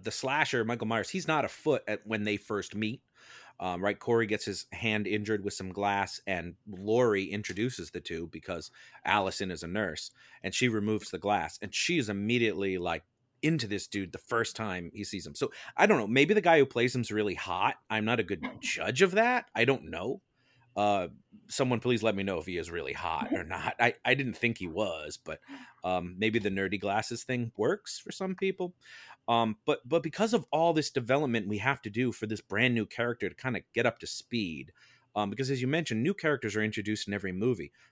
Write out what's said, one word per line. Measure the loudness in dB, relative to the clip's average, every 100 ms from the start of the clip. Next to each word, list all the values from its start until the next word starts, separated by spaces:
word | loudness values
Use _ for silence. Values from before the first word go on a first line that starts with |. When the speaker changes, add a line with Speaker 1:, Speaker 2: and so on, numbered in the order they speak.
Speaker 1:
the | -6
slasher, | -4 0 2 2 2
Michael | 0 0 0
Myers, | 0 -2
he's | -4 0
not | 0
afoot | 0 -2 0 0 0
at | -6
when | -2 -2
they | 0 -2
first | -2 -4 -4
meet. | -2 -4 -4 _ _ -20 -20 -20 -8
Um, | -4 -2
right, | 0 -2
Corey | 2 2 4
gets | 0
his | -4 -8 -8
hand | -4 0 0 0
injured | -2 0 0
with | 0
some | -4 -6
glass, | -2 0 2 0 -4 -4
and | -4 -4 -10 -14
Laurie | -8 2 4 6 4 0
introduces | -4 -4 -2 -2 -4 -8
the | -8
two | -8 -6 -8
because | -10 -8 -8 -8 -16 -20 -8
Allison | 2 2 2 -2 -4
is | -4
a | -4
nurse, | -4 -2 -4 -10 _ -20 -8
and | -4
she | 2 2
removes | 2 0 0 -2
the | -4
glass, | 0 2 0 -6
and | -8
she | -2 0 0
is | 0
immediately, | -2 2 4 4 2 0 0
like, | -2 -4 -8 _ _ _
into | 0 0 0
this | -4 -4
dude | -6 -6
the | -8
first | -2 0 0 -2
time | -4 -4 -6
he | -10
sees | -8 -8
him. | -8 -4
So, | -6 -6 -8 4
I | 6
don't | 6
know, | 4
maybe | 6 6
the | 6
guy | 8 8
who | 6
plays | 4 2 2
him's | -2
really | 0 0
hot. | -2 -4 0 0 0 -2
I'm | 0
not | 2 2
a |
good | 0 -2 -6
Speaker 2:
<laughs> | -8
Speaker 1:
judge | -6 -4 0 4
of | 4
that. | 4 4 2 -2
I | 2
don't | 4 2 0
know. | -6 -4 -6 _ _ _ _ _ 0
Uh, | 2 4 0 -8 _ -20 -6
someone | -2 2 2
please | 2 2
let | 2 0
me |
know | 0 -2
if | -4
he | -6
is | -4
really | -6 -6
hot | -6 -4 -4 -2
or | -4
not. | -4 -6 -4 2
I, | 2 2
I | 0
didn't | 0 0 -2
think | -2 -2
he | -4
was, | -2 -2 -2 -8 -10
but, | -10 -12 -12 -18 -20 -8
um, | -2 -2 -2 0
maybe | 2 2
the | 0
nerdy | 0 -2 -2
glasses | 0 0 -2 -6
thing | -4 -4 -4 0
works | 0 0 -4 -12
for | -10
some | -8 -6
people. | -4 -2 -2 -6 -8 -20 -20 -20 -12 0
Um, | 2 2 0 0
but, | -2 2
but | 0
because | 0 -2 2
of | 0 0
all | 2 4
this | 4 0
development | -2 2 2 2 0 0
we | 0
have | 0 0
to | -2
do | -2 -2
for | -2 -4
this | -4
brand | -2 2 4
new | 4 0
character | -2 -2 0 -4
to |
kinda | -4 -6 -6 -4
get | 0 0
up | 0
to | -6
speed, | -10 -6 -4 -4 -6 -12 -20 -20 _ _
um, | -4 -2
because | -2 -2
as | -2
you | 0
mentioned, | 0 0 0
new | 0
characters | 0 0 0 0 0
are |
introduced | 0 -2 -4 -4 -2
in |
every | -4 -4
movie, | -2 0 -2 -4 _ _